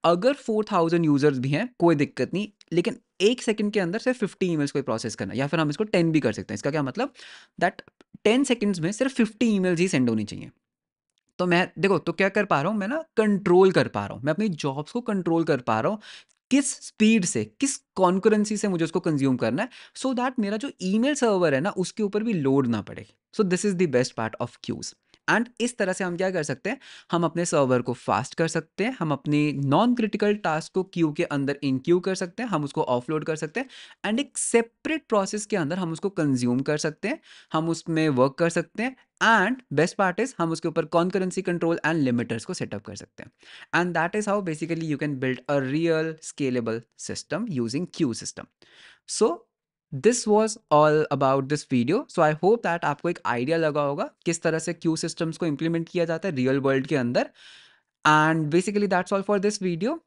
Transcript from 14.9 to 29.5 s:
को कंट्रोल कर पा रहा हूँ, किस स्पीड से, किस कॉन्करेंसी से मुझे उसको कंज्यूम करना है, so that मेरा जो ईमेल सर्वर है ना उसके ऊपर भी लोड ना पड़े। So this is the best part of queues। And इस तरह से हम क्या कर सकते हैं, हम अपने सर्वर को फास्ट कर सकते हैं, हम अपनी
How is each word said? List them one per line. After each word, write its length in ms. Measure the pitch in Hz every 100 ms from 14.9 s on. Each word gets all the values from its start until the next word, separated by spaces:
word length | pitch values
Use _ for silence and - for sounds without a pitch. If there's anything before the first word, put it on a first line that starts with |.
को 80 | 240
कंट्रोल 440 | 240 202 170 165
कर 140 | 165 139
पा 220 | 123 110
रहा 120 | 143
हूँ, 80 | 214 - - _ _ _
किस 200 | 269 277
स्पीड 540 | - - _ 214 226
से, 200 | 175 117
किस 320 | 107 _ 277 -
कॉन्करेंसी 800 | _ - 180 185 214 208 208 208
से 120 | 208
मुझे 160 | 175
उसको 160 | 160 180
कंज्यूम 360 | 170 147 135 123
करना 260 | 113 131
है, 60 | 254 - - -
so 180 | 262
that 180 | 254 254 262
मेरा 180 | 202 214
जो 140 | 277 -
ईमेल 320 | 185 214 262
सर्वर 400 | 294 233 190 170
है 60 | 131
ना 100 | 185
उसके 320 | - 180 -
ऊपर 200 | 202 208
भी 100 | 226
लोड 340 | 185 135 135 127
ना 160 | 110
पड़े। 240 | 98 - 104 _ _
So 100 | -
this 220 | 190 180 208
is 100 | 180
the 160 | 180
best 220 | 127 127
part 320 | - 110 - 120
of 100 | -
queues। 380 | - - - - _ _ -
And 160 | 190 240 -
इस 180 | 240 -
तरह 140 | 190
से 120 | 185
हम 120 | 185 170
क्या 140 | 190
कर 120 | 180
सकते 280 | 147 131 190
हैं, 80 | 277 - - _
हम 120 | 170
अपने 200 | 165 170
सर्वर 380 | 170 160 131 127
को 100 | 120
फास्ट 420 | 120 - 101 127
कर 140 | - 160
सकते 360 | 165 156 -
हैं, 120 | 214 262
हम 120 | 160
अपनी 400 | 139 147 147 151